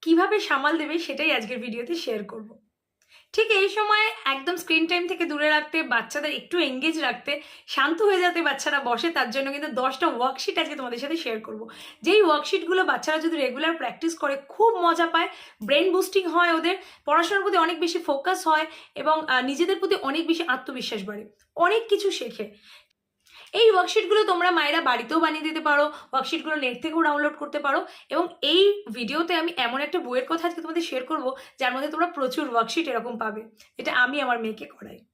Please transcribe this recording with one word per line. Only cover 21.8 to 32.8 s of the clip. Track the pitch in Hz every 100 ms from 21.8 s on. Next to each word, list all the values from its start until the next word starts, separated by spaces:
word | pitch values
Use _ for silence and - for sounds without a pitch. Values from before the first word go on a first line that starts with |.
| -
কিছু | 403 403
শেখে। | 330 247 226 208 - - - _ _ _ _ _ - -
এই | 381 453
ওয়ার্কশিটগুলো | 370 359 - 349 415
তোমরা | 370 359 359
মায়েরা | 339 294 320
বাড়িতেও | 277 240 220 311
বানিয়ে | 330 311 311
দিতে | 311
পারো, | 302 285 302 302 -
ওয়ার্কশিটগুলো | 262 262 330 269 311
নেট | 262 240
থেকেও | 320 320
ডাউনলোড | 320 294 294 294
করতে | 294 294
পারো। | 285 285 359 - -
এবং | 302 349 -
এই | 285 330 392 415 403
ভিডিওতে | 220 233 294 339 349
আমি | 330 339
এমন | 240 254
একটা | 294 349
বইয়ের | 247 247 254
কথা | 330 339
আজকে | 339
তোমাদের | 320 320
শেয়ার | 330 262
করব, | 254 311 254 262 - _
যার | 254
মধ্যে | 254 294
তোমরা | 311 339
প্রচুর | 339 254 285 302
ওয়ার্কশিট | 233 226 -